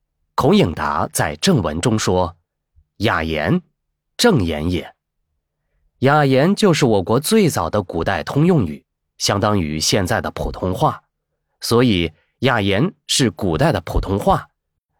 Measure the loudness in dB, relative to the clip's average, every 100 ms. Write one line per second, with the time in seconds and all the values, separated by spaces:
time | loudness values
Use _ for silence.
0 | _ _ _ -2 2 4 2 0 -4 -4
1 | -4 -2 -4 -2 0 2 0 -2 -2 0
2 | 0 0 0 -6 _ _ _ _ _ -6
3 | -2 -2 -2 -2 0 -2 -4 _ _ _
4 | _ 0 2 2 0 -2 -4 -4 -6 -16
5 | _ _ _ _ _ _ _ _ _ _
6 | 2 4 4 2 2 2 2 2 2 2
7 | 0 -2 2 2 2 0 -2 -2 -4 -4
8 | -2 -4 -2 0 2 2 0 -6 _ _
9 | _ -6 -2 0 0 0 -2 -4 -2 -2
10 | 0 -2 -4 -6 -8 -6 -6 -2 -2 -4
11 | _ _ _ _ _ _ 0 2 2 2
12 | -2 -6 _ _ 0 0 0 0 0 -4
13 | -6 0 0 0 -2 0 0 0 -4 -4
14 | -2 -2 0 0 -4 _ _ _ _